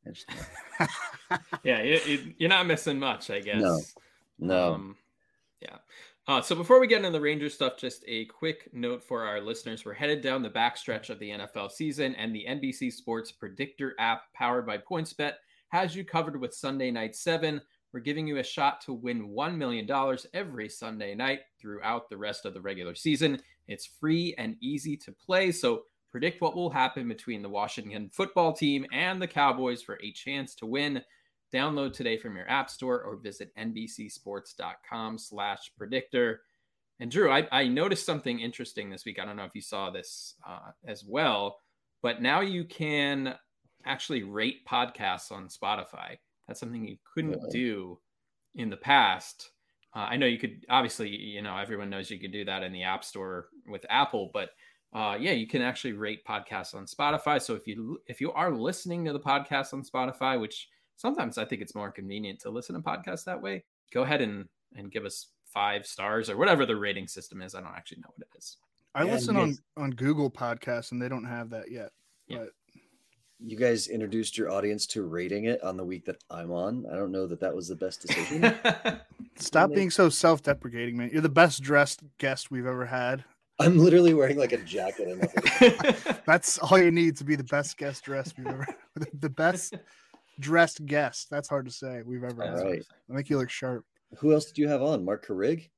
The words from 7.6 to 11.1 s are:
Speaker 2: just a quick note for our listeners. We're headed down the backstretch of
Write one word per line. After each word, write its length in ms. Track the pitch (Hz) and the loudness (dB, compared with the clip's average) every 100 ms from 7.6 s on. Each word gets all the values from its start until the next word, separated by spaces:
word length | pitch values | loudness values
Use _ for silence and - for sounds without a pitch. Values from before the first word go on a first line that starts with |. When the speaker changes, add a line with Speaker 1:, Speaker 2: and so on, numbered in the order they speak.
| 131 - | -2 0
Speaker 2:
just 280 | 127 - - | -8 -8 -6
a 180 | 113 113 | -6 -6
quick 420 | - 160 156 - | -4 -4 -4 -10
note 300 | 123 120 120 | -6 -4 -4
for 220 | - 120 | -6 -4
our 160 | 110 104 | -2 -4
listeners. 440 | 104 117 - 110 | -4 -8 -8 -10
We're 100 | - | -10
headed 260 | 101 147 147 | -4 -2 0
down 220 | 131 131 | 0 -2
the 80 | 113 | -2
backstretch 580 | 113 117 - - 110 | 2 2 0 -6 -6
of 100 | - | -6